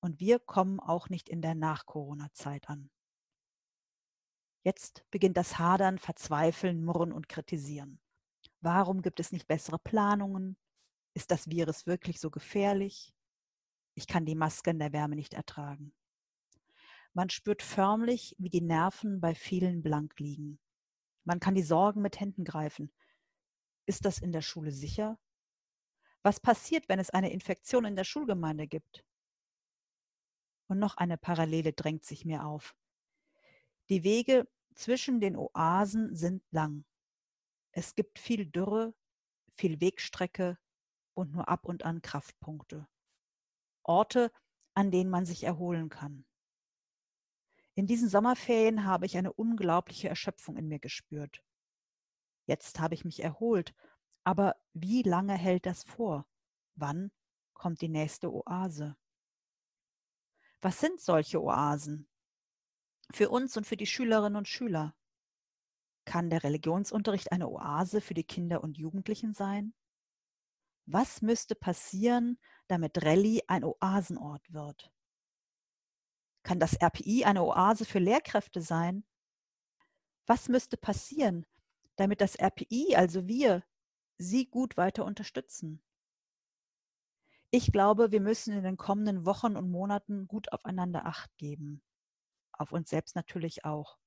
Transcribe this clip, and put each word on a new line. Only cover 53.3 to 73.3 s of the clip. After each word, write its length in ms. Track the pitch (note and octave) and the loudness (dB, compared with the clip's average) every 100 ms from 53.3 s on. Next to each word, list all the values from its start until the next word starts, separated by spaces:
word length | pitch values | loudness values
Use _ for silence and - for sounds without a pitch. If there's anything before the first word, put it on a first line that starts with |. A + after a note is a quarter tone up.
| D3 A#3 G#3+ F3 _ - _ _ _ | -2 2 2 0 _ -20 _ _ _
aber 340 | - F#3 G3 - _ | -2 2 2 0 _
wie 300 | E3 F3+ B3 | -8 0 2
lange 320 | A3 F3 G3 | 4 2 0
hält 320 | F#3+ F#3 F3+ F#3 | 0 2 2 0
das 160 | F3+ | -8
vor? 420 | - - A3+ D3 - _ _ _ _ | -12 -6 -4 -4 -8 _ _ _ _
Wann 360 | - C#3+ D#3 G3 _ _ _ _ | -6 -4 -4 -6 _ _ _ _
kommt 260 | - F3 D#3+ | -6 -6 -4
die 80 | E3+ | -2
nächste 440 | D#3 D#3 - F3+ | -2 -2 -4 -6
Oase? 640 | - - F3+ F#3+ D3+ D3 D3 _ _ _ _ _ _ _ _ _ _ _ _ _ _ _ _ | -6 -6 -4 -4 -6 -10 -10 _ _ _ _ _ _ _ _ _ _ _ _ _ _ _ _
Was 200 | F#3+ - | -4 0
sind 200 | D#4 F4+ | -2 0
solche 400 | - E3 D3+ E3 | 2 2 4 -2
Oasen? 680 | - - D3 D3 D3 D3+ D3 _ _ _ _ _ _ _ _ _ _ | 0 2 2 0 -4 -10 -12 _ _ _ _ _ _ _ _ _ _
Für 180 | - G#3 | 0 2
uns 260 | B3 C4 - | 2 0 -6
und 100 | G#3 | -6
für 120 | G#3 | -4
die 80 | G#3 | -4
Schülerinnen 500 | - A#3+ A3 G#3 G#3 | -2 2 4 2 -2
und 120 | G3+ | -6
Schüler. 460 | - A#3+ E3 D#3 - _ _ _ _ _ _ _ _ _ _ | -6 -2 -2 -2 -8 _ _ _ _ _ _ _ _ _ _
Kann 240 | - E3+ E3+ | -4 -2 0
der 140 | E3 | 0
Religionsunterricht 920 | C#3+ D3 D#3+ F3 G3+ A3 G#3 G3 - | 2 0 0 -2 0 -2 0 -2 -2
eine 160 | F#3 D#3+ | -2 -2
Oase 520 | - D3 D3 F3+ G#3 | -6 -4 -2 0 -2
für 140 | - | -2
die 100 | E3 | -6
Kinder 380 | D#3+ - E3+ E3+ | -6 -6 -2 -2
und 140 | D#3+ D3+ | -4 -8
Jugendlichen 560 | D#3 F#3+ F#3+ G#3+ A3 | -8 -6 -6 -4 -4
sein? 420 | G#3 G3 G3+ G#3 - _ _ _ _ _ _ _ _ _ _ | -4 -4 -4 -6 -10 _ _ _ _ _ _ _ _ _ _
Was 380 | - E3 B3+ - | -2 0 0 -2
müsste 320 | A3 A3+ - | 0 0 -2
passieren, 840 | A3 - F3 - F#3+ A3+ A#3+ A#3+ B3 _ - _ | -4 -4 -4 -6 0 2 2 2 -4 _ -20 _
damit 360 | F3 D#3+ - | 0 0 2
Rallye 400 | D#3 E3+ G#3 | 6 6 6